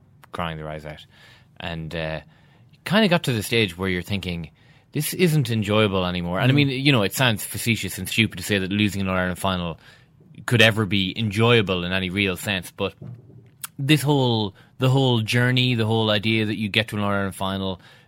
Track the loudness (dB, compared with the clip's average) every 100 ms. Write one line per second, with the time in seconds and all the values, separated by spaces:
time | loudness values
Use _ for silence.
0 | _ _ -14 -8 -8 -8 -10 -12 -12 -16
1 | -20 -20 -20 -20 _ -14 -10 -10 -8 -6
2 | -6 -8 -12 _ _ _ _ _ -2 0
3 | 2 2 0 -2 0 2 2 0 -2 -2
4 | -4 -6 -4 -8 -10 _ _ _ _ -6
5 | -6 0 2 2 0 0 2 2 2 2
6 | -2 -2 -4 0 4 4 2 0 2 4
7 | 2 2 0 0 -4 -4 -2 0 -2 -8
8 | -2 2 2 0 -2 -2 0 0 0 0
9 | -2 -2 -2 -2 -2 -2 -4 -8 -16 -20
10 | _ _ -20 -14 0 6 6 6 0 0
11 | 0 -2 -2 2 4 4 4 0 -2 -2
12 | -2 0 -2 -2 -4 -4 -6 -6 -6 -6
13 | -16 -18 -20 -20 -20 _ -16 -4 2 2
14 | 4 2 2 0 -2 -8 -20 -2 2 4
15 | 4 2 0 2 2 2 2 2 0 2
16 | 2 0 0 0 0 -2 -2 -2 -2 -2
17 | -2 -2 -4 -4 -6 -4 -6 -8 -14 -20